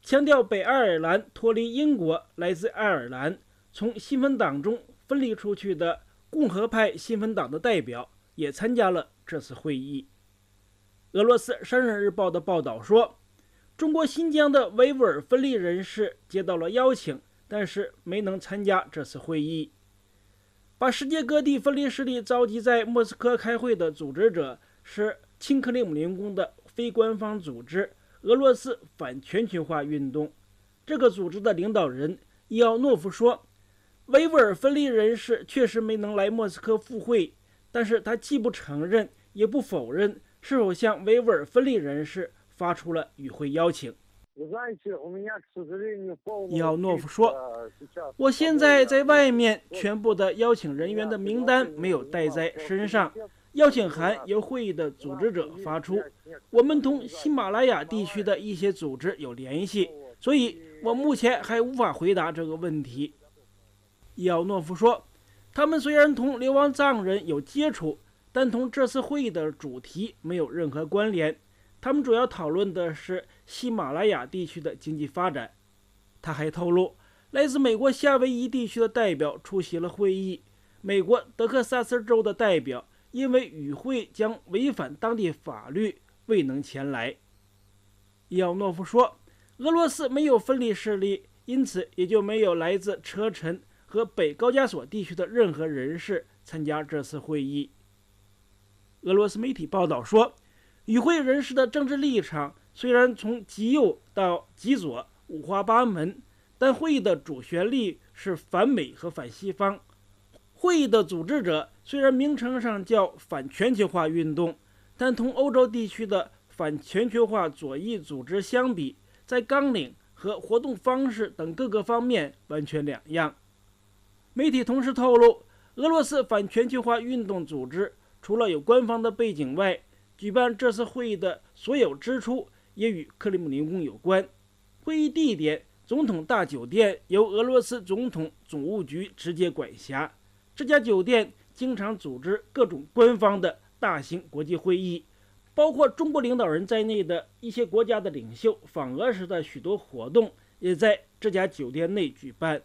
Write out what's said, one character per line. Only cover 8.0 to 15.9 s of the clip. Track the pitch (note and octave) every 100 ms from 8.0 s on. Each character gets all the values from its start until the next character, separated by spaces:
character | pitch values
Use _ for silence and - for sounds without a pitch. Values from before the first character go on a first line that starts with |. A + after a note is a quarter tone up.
| B2+ _ _ -
也 | D3
参 | C#3 A3
加 | A#3+ G3
了 | F3+ - _ -
这 | D#3+
次 | -
会 | C3 D#3 C#3
议。 | C3+ C#3 C3+ _ _ _ _ _ _ _ _ _ _
俄 | F#3
罗 | A3+ A#3
斯 | A#3 B3
《商 | - B3
人 | B3 G#3
日 | G3+
报》 | F3 F#3
的 | F3
报 | E3+ F3
道 | C#3 A2+
说， | A2 A3 A#3 - _ _ _ _ _ -
中 | D#4+
国 | D#4 D#4
新 | - E4
疆 | D4+ D4
的 | C#4 G#3+
维 | G#3 C4
吾 | C4+
尔 | A3+ D3
分 | - B3+
离 | C4+
人 | A#3+ F3 F3
士 | F#3+